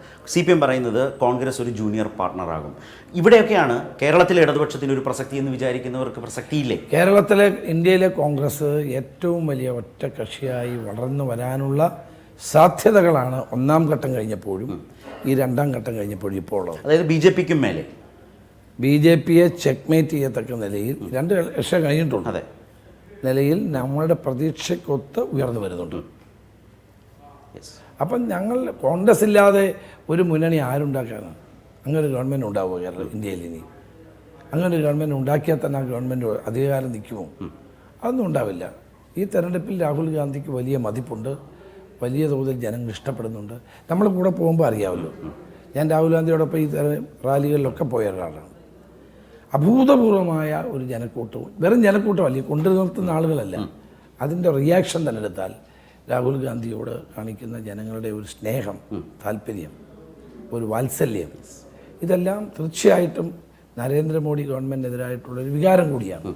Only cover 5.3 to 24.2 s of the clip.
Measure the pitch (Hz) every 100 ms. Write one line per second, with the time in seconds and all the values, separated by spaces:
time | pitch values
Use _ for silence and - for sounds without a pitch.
5.3 | 139 135 127 127 127 127 127 123 - 117
6.3 | 131 - 151 131 98 - 151 180 202 -
7.3 | 202 202 - - 165 170 185 185 175 147
8.3 | 143 143 - 147 147 147 127 135 - 175
9.3 | 170 160 135 127 120 110 - 143 - 110
10.3 | - 131 123 120 120 107 107 127 139 135
11.3 | 117 123 131 139 139 170 - - - -
12.3 | - - 151 165 - 220 208 170 151 127
13.3 | 127 - 123 131 156 160 151 135 123 110
14.3 | 104 98 95 123 - - - - - 135
15.3 | 135 127 120 143 123 110 113 101 101 98
16.3 | 98 82 101 87 80 139 160 160 160 170
17.3 | 185 156 165 120 80 - - - - -
18.3 | - - - - - 131 147 156 165 -
19.3 | 170 175 170 143 131 - 160 156 156 135
20.3 | 117 110 120 104 101 110 143 101 127 165
21.3 | 190 165 - 120 180 156 151 160 117 90
22.3 | 90 - - - - - - - - 131
23.3 | 131 139 170 170 139 127 139 160 127